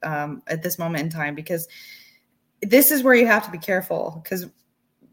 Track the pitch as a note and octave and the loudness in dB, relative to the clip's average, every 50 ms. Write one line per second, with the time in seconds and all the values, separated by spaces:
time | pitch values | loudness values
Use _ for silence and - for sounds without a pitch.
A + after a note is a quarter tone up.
0 | - D#3 D3+ D3 D3 D3+ D3 - - - D#3+ D#3+ D#3+ F3+ E3+ - E3+ E3 E3+ D3 | -8 -6 -4 -4 -4 -6 -8 -12 -8 -8 -8 -6 -4 -6 -6 -4 -4 -4 -4 -4
1 | D3 E3 D#3+ D#3+ D3 D3 D3 D#3 D#3+ - F3+ E3 E3 - - - - - - - | -4 -4 -4 -6 -6 -6 -6 -8 -8 -6 -6 -6 -6 -10 -14 -20 -20 -20 -20 -20
2 | - _ _ _ _ _ _ _ _ _ _ _ - G3+ A3 C4+ C#4+ - D4+ C#4+ | -20 _ _ _ _ _ _ _ _ _ _ _ 0 4 6 6 6 6 4 2
3 | B3 C4+ B3 A#3 A#3+ A3+ G#3+ A3 A3 G3+ F3 E3 - - F#3+ F3+ F3 - E3+ D#3+ | 4 6 6 6 6 6 4 2 0 -4 -10 -12 -6 -2 -2 -2 -2 -2 -4 -4
4 | - - D#3+ E3 D#3+ - F#3+ F#3 F3 - - _ _ _ _ _ _ _ _ _ | -4 -6 -8 -12 -10 -8 -8 -8 -8 -10 -16 _ _ _ _ _ _ _ _ _
5 | _ _ | _ _